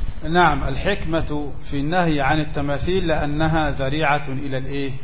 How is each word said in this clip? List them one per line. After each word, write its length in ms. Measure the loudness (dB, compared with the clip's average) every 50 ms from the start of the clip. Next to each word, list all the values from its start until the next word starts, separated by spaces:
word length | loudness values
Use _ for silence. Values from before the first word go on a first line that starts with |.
| -2 -2 -2 -2 -2 0
نعم، 340 | 2 4 4 4 4 2 0
الحكمة 880 | -2 -2 -2 0 -2 -2 0 -2 -2 0 0 0 0 -2 -2 -2 -4 -4 -4 -4 -2
في 100 | -2 -2
النهي 420 | 0 0 0 2 2 2 2 2
عن 180 | 2 2 2 2
التماثيل 680 | 0 -2 -2 -2 -2 -2 -2 -2 0 0 0 2 2 2
لأنها 640 | 0 0 0 0 0 0 2 2 2 2 2 0
ذريعة 560 | 0 0 -2 -2 0 0 2 2 2 2 0 -2
إلى 300 | -2 -2 -2 -2 -2 -2
الإيه؟ 340 | -2 -2 -2 -2 -2 -2 -4 -4